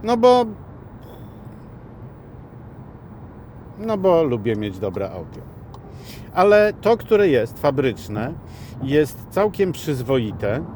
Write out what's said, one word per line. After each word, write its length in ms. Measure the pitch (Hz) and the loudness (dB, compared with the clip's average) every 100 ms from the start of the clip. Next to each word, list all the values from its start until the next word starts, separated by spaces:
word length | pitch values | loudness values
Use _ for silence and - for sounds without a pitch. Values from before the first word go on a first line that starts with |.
No 140 | 214 240 | 0 6
bo, 280 | 247 247 233 208 - - - - - - - - - - - - - - - - - - - - - - - - - - - - - - - - | 8 6 4 -4 -14 -18 -18 -18 -18 -18 -18 -18 -18 -18 -18 -18 -18 -16 -18 -18 -18 -18 -18 -18 -18 -18 -18 -18 -18 -18 -18 -18 -18 -18 -18 -10
no 200 | 220 208 | -4 0
bo 240 | 190 170 | 4 4
lubię 340 | 156 120 104 107 | 4 0 0 -2
mieć 220 | 104 92 | -2 -4
dobre 320 | 101 92 95 | -6 -4 -6
audio. 320 | 85 80 - - - - - - - - - - | -8 -12 -14 -16 -18 -18 -18 -18 -18 -16 -16 -6
Ale 380 | - 196 208 208 208 | 4 6 8 6 2
to, 160 | 240 226 | 2 2
które 320 | - 214 196 | 4 4 6
jest 300 | 131 110 - | 4 2 0
fabryczne, 760 | 147 139 135 104 - 104 120 165 - - - - | 0 2 0 0 -6 -6 -6 -8 -14 -16 -16 -10
jest 440 | 135 147 151 - - | 0 2 2 -2 -6
całkiem 420 | - 214 - 190 | 0 0 2 -2
przyzwoite. 920 | 151 156 135 123 135 110 95 104 117 165 | -2 -4 -4 0 0 0 -4 -4 -4 -6